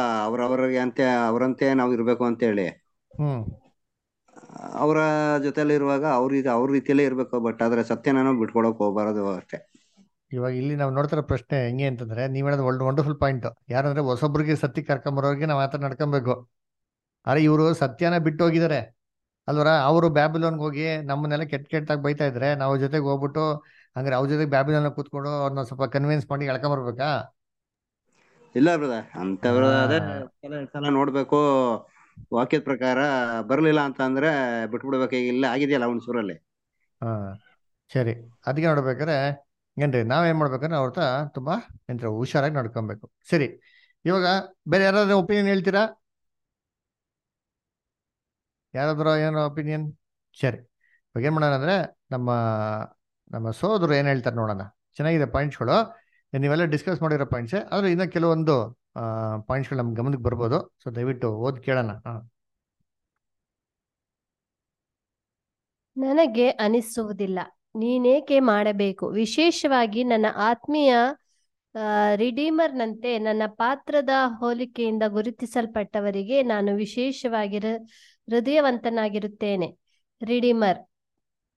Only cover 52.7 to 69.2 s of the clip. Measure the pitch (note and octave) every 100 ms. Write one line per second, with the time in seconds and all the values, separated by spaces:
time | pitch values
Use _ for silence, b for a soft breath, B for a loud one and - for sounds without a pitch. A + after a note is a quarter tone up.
52.7 | G#2+ - _ _ _ _ A#2 A2+ A2+ F#3+
53.7 | G#3+ E3 C#3+ C#3 C3+ A#2+ A2+ A2 G2 G2
54.7 | _ _ - D3+ E3 C3 C3+ D3 - A#2
55.7 | F3+ - B B B B C3+ C#3+ D3+ E3+
56.7 | D3 - E3+ D#3+ D3 C#3 B2 A#2 G3 A3
57.7 | G3 G3 F3 F3+ F3 E3 D#3+ D#3 C3+ A2
58.7 | - _ A#2+ A2+ A2 A2 A2 G#2+ C3 B2+
59.7 | C3+ A#2 A2+ B2 C#3 A#2+ A#2+ A#2 D#3 -
60.7 | _ C3 A#2 B2+ B2 A#2+ G#2+ B2+ C3 C#3
61.7 | C3 A2+ F#2+ - A2+ A2+ _ _ _ _
62.7 | _ _ _ _ _ _ _ _ _ _
63.7 | _ _ _ _ _ _ _ _ _ _
64.7 | _ _ _ _ _ _ _ _ _ _
65.7 | _ _ C4 C4+ D4 D#4 A3 B3 A#3+ G#3+
66.7 | A#3+ A3+ - G#3+ G#3 G3 F3+ E3+ _ _
67.7 | A3+ A3+ B3 B3 C#4 D4+ C4+ B3+ G#3 G#3+
68.7 | G3+ G3+ F#3+ - G3+